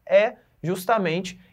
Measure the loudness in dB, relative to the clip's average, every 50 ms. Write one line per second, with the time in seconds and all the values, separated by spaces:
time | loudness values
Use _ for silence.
0 | -2 2 4 4 4 2 -2 -8 _ _ _ _ -6 -6 -6 -4 -2 -2 0 0
1 | 0 -2 -2 -4 -6 -8 -12 -18 -20 _